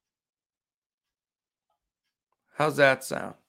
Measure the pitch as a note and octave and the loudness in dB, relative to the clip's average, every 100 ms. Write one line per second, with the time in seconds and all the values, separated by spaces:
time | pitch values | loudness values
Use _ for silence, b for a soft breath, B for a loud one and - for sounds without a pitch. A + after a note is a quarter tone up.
0 | _ _ _ _ _ _ _ _ _ _ | _ _ _ _ _ _ _ _ _ _
1 | _ _ _ _ _ _ _ _ _ _ | _ _ _ _ _ _ _ _ _ _
2 | _ _ _ _ _ - D#3 C#3 C#3 C3 | _ _ _ _ _ -4 -2 4 4 2
3 | - - G2 - | -4 -8 -8 -14